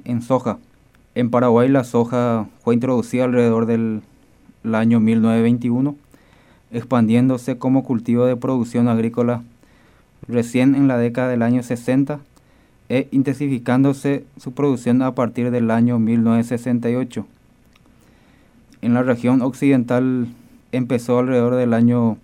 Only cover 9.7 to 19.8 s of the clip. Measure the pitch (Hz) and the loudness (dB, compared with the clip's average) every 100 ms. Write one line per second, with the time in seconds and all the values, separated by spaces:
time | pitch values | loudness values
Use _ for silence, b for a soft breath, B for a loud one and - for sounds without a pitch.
9.7 | b b b b _ - 120 117 123 131 | b b b b _ -6 -4 -2 2 2
10.7 | 139 139 120 120 123 127 123 117 123 120 | 4 2 2 0 -2 -2 0 0 0 -2
11.7 | 117 - 131 139 147 - _ b b b | -6 0 0 0 -4 -14 _ b b b
12.7 | b - 123 131 139 135 127 143 127 120 | b -4 -4 -2 -2 -2 -2 -4 -4 0
13.7 | 127 139 135 143 139 - - 131 135 143 | 2 2 0 -2 -4 -8 -18 -12 -2 -2
14.7 | 117 120 123 131 131 120 - 120 120 113 | 0 0 0 0 -2 -4 -2 -2 0 0
15.7 | 117 120 120 110 117 113 117 117 117 127 | 2 2 0 0 2 2 0 -2 -4 -4
16.7 | 120 120 123 123 - - _ _ _ _ | -2 -2 -4 -6 -10 -14 _ _ _ _
17.7 | _ _ b b b b b b b b | _ _ b b b b b b b b
18.7 | _ 117 123 127 117 123 131 131 - 139 | _ 0 0 0 0 0 0 0 0 2
19.7 | 131 | 2